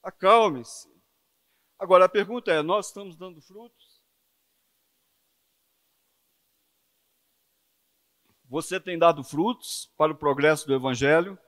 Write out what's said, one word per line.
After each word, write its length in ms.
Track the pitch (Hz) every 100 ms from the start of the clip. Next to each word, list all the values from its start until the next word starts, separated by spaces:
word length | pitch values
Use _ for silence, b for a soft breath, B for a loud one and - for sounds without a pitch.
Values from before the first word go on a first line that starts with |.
Acalmem-se. 920 | 185 - 190 226 214 135 117 - - _ _ _ _ _ _ _ _ _
Agora, 260 | 190 180
a 40 | 185
pergunta 440 | 208 185 240 208
é: 80 | 160
nós 280 | 156 202 190
estamos 280 | 202 196 160
dando 240 | 185 160
frutos? 640 | _ 196 233 _ _ _ _ _ _ _ _ _ _ _ _ _ _ _ _ _ _ _ _ _ _ _ _ _ _ _ _ _ _ _ _ _ _ _ _ _ _ _ _ _ _ _ _ _ _ _ 127
Você 320 | 139 - 185
tem 200 | 185 170
dado 260 | 170 151
frutos 640 | 131 147 202 247 - - - _
para 160 | 156
o 40 | 151
progresso 500 | 147 139 151 151 139
do 80 |
Evangelho? 640 | 135 131 123 139 160 185 190